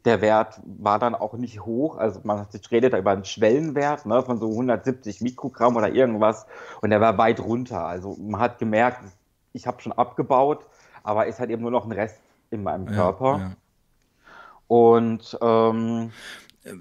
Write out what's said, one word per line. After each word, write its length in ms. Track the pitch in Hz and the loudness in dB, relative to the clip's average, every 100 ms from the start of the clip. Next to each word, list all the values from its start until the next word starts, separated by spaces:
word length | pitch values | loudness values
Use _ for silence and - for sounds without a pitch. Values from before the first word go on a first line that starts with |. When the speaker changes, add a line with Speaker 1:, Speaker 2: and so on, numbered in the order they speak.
| 120 | 0
Speaker 1:
der 160 | 107 | 2
Wert 400 | 107 107 110 - - | 4 2 0 -6 -20
war 320 | 98 107 104 | -4 0 2
dann 160 | 120 113 | 0 -2
auch 180 | 107 | -6
nicht 320 | 120 120 104 113 | -8 -10 -10 -6
hoch. 320 | 117 156 - | -2 -2 -2
Also, 240 | 110 95 | -4 -4
man 160 | 107 104 | -4 -4
hat, 160 | 101 104 | -6 -14
ich 160 | - | 0
rede 180 | 117 127 | 2 4
da 80 | 104 | 2
über 140 | 98 | 2
einen 140 | 98 98 | 0 -2
Schwellenwert, 800 | - 110 143 160 139 143 147 104 | 0 2 2 0 -2 -2 -2 0
ne, 180 | 120 | 0
von 160 | 127 117 | 0 -2
so 80 | 110 | -2
hundertsiebzig 720 | 110 127 110 131 127 107 - | -2 0 0 -2 -6 -8 -6
Mikrogramm 540 | 120 127 135 - 120 120 | -6 -6 -10 0 2 2
oder 140 | 104 | 0
irgendwas. 560 | 123 127 110 107 107 - - - - | 2 2 4 2 2 -8 -20 -18 -6
Und 100 | 104 | 2
der 100 | 107 | 4
war 160 | 113 101 | 4 4
weit 240 | 113 117 | 2 2
runter. 440 | 95 117 123 98 82 | -2 -4 -4 -6 -6
Also, 300 | 90 98 80 | -8 -10 -10
man 200 | 101 101 | -8 -2
hat 180 | 123 - | -2 -2
gemerkt, 440 | 117 107 123 - 98 _ _ _ _ | 0 2 2 -2 -18 _ _ _ _
ich 160 | 127 123 | -12 -10
hab 140 | - | -10
schon 100 | - | -8
abgebaut, 760 | - 123 - - 131 139 151 - _ _ - | -2 -2 -2 0 2 2 0 -8 _ _ -14
aber 220 | 107 107 107 | -4 -2 -2
ist 140 | - | -4
halt 100 | 120 | -6
eben 120 | 113 | -6
nur 100 | 117 | -2
noch 140 | 120 110 | -2 -2
ein 60 | |
Rest 300 | 98 107 - _ _ - | -6 -6 -8 _ _ -12
in 120 | 107 | -8
meinem 240 | 95 76 98 | -6 -6 -4
Speaker 2:
Ja, 60 | |
Speaker 1:
Körper. 440 | 104 90 98 131 139 | 0 0 0 -2 -2
Speaker 2:
ja. 120 | 95 95 _ _ _ _ _ _ _ - - - - | -4 -12 _ _ _ _ _ _ _ -20 -20 -14 2
Speaker 1:
Und, 680 | 120 117 117 117 113 - - | 6 6 6 2 -4 -8 -4
ähm, 680 | 117 113 113 113 113 117 113 - - - - _ - | 2 4 2 0 -2 -4 -6 -12 -20 -20 -20 _ -20
Speaker 2:
Äh, 80 | 95 | -20